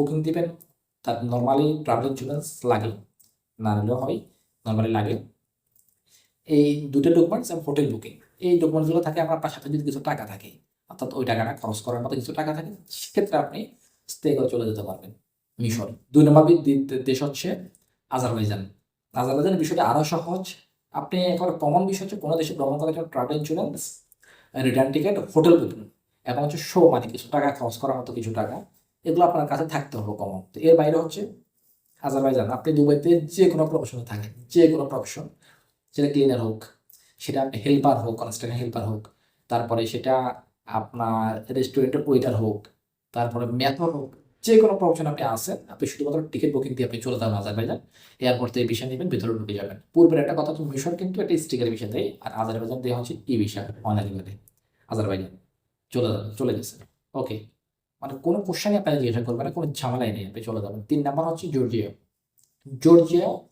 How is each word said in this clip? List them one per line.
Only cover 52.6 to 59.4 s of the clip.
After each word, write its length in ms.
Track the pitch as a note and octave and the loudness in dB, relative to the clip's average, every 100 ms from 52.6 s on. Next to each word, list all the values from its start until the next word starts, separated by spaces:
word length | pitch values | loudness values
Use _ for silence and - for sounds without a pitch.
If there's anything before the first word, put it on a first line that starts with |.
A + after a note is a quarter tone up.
| A2+ B2+ | -6 -6
দেওয়া 120 | B2 B2 | -4 -4
হচ্ছে 160 | A#2+ - - | -6 -10 -4
ই 20 | A#2+ | 0
ভিসা 220 | G#2 G#2 G2+ G#2+ - | 0 -4 -10 -8 -2
on 80 | G#2+ | -2
arrival-এ। 340 | G2 G2 F#2 G2+ - _ _ _ _ | -2 -6 -10 -16 -20 _ _ _ _
আজারবাইজান 440 | A2 G#2 F#2+ F2+ - _ _ _ _ _ | -4 -4 -4 -8 -14 _ _ _ _ _
চলে 160 | B2+ A2+ | -2 -2
যাবেন, 180 | G#2+ G#2+ G#2+ | -2 -6 -4
চলে 140 | B2+ - | -2 -2
গেছেন। 220 | - - - _ _ C3+ | -6 -14 -20 _ _ -8
ওকে, 160 | - G#2+ G#2+ _ _ _ _ _ | -6 -8 -12 _ _ _ _ _
মানে 120 | C3+ C3+ E3 | -14 -6 -2
কোনো 120 | G3+ F#3+ | -2 -2
কোশ্চেনই 300 | F3 G#3 G3+ | -4 0 0
আপনাকে 180 | F3 D3 | 2 0
জিজ্ঞাসা 200 | B2 A2+ A#2+ | 0 -2 -2
করবে 140 | A#2 | -4